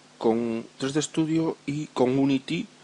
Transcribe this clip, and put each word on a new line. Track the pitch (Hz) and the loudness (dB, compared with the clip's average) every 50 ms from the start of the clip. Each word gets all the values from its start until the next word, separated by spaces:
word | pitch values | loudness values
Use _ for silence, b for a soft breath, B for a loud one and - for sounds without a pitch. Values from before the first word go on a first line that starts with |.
| - - - - | -20 -20 -8 -2
con | - 117 113 117 120 117 113 117 - - - | 0 2 2 2 0 -2 -4 -6 -8 -10 -10
tres | - 135 135 143 | -6 -6 -2 -2
D | 156 | -2
Studio | 147 - - 160 160 156 160 165 160 160 - - - | -2 -2 -2 -2 0 0 0 0 0 -2 -4 -6 -6
y | 143 143 151 151 | -6 -6 -6 -6
con | - - - 127 127 131 139 | -6 0 2 2 4 4 4
Unity. | 139 139 135 131 - - 160 175 - - B B | 4 4 2 2 0 -2 -6 -6 -6 -8 B B